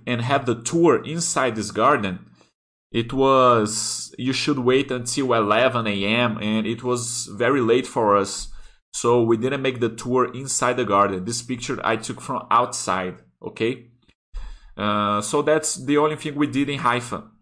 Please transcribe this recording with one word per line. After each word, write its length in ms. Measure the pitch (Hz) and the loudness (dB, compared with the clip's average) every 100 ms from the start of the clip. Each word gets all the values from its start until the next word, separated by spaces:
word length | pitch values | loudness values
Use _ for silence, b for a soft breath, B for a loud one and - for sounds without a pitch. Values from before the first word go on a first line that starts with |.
| - | -6
and 140 | 120 | -4
have 240 | 120 135 127 | 0 0 0
the 100 | 113 | -4
tour 480 | - 170 170 123 | -2 4 4 4
inside 540 | - 165 165 - 131 110 | 0 -6 -4 0 0 -2
this 140 | 95 | -4
garden, 480 | 98 127 143 101 90 - b b _ _ _ _ | 2 4 4 0 -6 -12 b b _ _ _ _
it 180 | 117 117 | -4 -2
was, 1040 | 131 135 135 123 117 107 - - - - - | 2 4 6 6 6 2 -2 -6 -8 -10 -6
you 140 | 127 | -4
should 280 | 127 - 139 | -2 0 2
wait 300 | 123 131 139 | 4 2 2
until 440 | 127 120 - 131 | -4 -4 -2 2
eleven 520 | 117 104 107 127 117 110 | 2 4 4 4 2 -2
A 200 | 98 98 | -2 0
M, 320 | 117 120 107 | 2 0 -2
and 240 | 107 110 107 | -2 -2 -2
it 160 | 117 | -4
was 440 | 123 123 120 - - | -2 -2 -4 -8 -10
very 340 | 104 120 143 | -2 0 2
late 260 | 113 123 131 | 4 2 2
for 300 | 127 107 101 | 0 4 4
us. 320 | 98 - - b b b _ | 2 -4 -10 b b b _
So 280 | - 120 120 | -2 2 4
we 140 | 113 113 | 4 2
didn't 260 | 131 139 | 0 -2
make 200 | 135 120 | -2 -2
the 80 | 117 | -4
tour 440 | - 123 127 123 | -4 -2 0 0
inside 440 | 123 135 - 123 123 | -4 -6 -2 0 0
the 80 | 107 | 2
garden. 400 | 101 101 92 95 | 2 2 0 -6
This 160 | 117 | -8
picture 440 | - 120 - 127 - | -6 -8 -6 -4 -2
I 120 | 110 | -2
took 240 | - 113 | -4 -10
from 260 | - 127 - | -8 -8 2
outside, 680 | 117 123 - - 92 92 87 _ _ - | 2 2 -2 -4 -4 -4 -10 _ _ -12
okay? 420 | - 113 135 - _ _ _ _ b b b b - | -4 -4 -4 -12 _ _ _ _ b b b b -6
Uh, 420 | 104 104 104 104 | -2 0 0 0
so 220 | 104 147 | 0 0
that's 420 | 147 156 151 - | 2 0 0 -6
the 140 | 131 147 | 0 2
only 180 | 151 156 | 2 -2
thing 200 | 156 143 | -6 -2
we 120 | 143 | -2
did 220 | 127 143 | 0 -2
in 100 | 139 | -2
Haifa. 480 | 123 123 120 95 - _ | 0 -2 -4 -10 -12 _